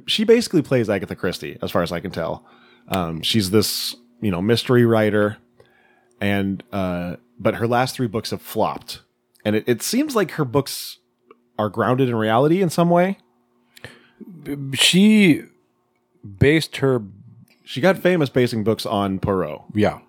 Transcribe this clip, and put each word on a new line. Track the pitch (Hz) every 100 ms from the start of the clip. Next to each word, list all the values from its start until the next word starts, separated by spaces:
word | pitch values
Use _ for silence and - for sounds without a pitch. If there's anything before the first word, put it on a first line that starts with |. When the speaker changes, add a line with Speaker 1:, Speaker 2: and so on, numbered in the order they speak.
| -
Speaker 1:
she | -
basically | 220 233 - 165
plays | - 127 107
Agatha | 98 95 92
Christie, | 95 - 71 -
as | 92
far | 101
as | 85
I | 87
can | 90
tell. | 87 82 80 - _ _ _ -
Um, | 95 85 82
she's | - 113 92
this, | 107 95 - - - _ _
you | 107
know, | 87
mystery | 101 117 - 123 117
writer, | 110 107 104 104 - _ _ _ _ _ _ _ _
and, | 101 101 98 95 -
uh, | 101 92 87 87 - _ -
but | 113 95
her | 117
last | 120 131 -
three | 120
books | 110 -
have | 98
flopped, | - 110 85 71 - - _ _ _ _
and | 104 107
it, | -
it | 117
seems | - 233 302
like | 233 170
her | -
books | 131 139 - - - - _ _ _ _ _ -
are | 107
grounded | 113 107 127 127
in |
reality | 117 110 113 151 180
in | 180
some | - 170
way. | 175 185 196 _ _ _ _ _ - - - _ - - 170
Speaker 2:
B-, | - 143 135 135
she | - 180 208 214 185 135 - _ _ _ _ _ _ _ 104 98
based | 135 156 - -
her | 135 123 101 95 - - - _
Speaker 1:
She | - 131
got | 180 185
famous | 180 180 139
basing | 131 123 113
books | 104 107 -
on | 104 98 95
Poirot. | 104 95 76 - -
Speaker 2:
Yeah. | 104 98 73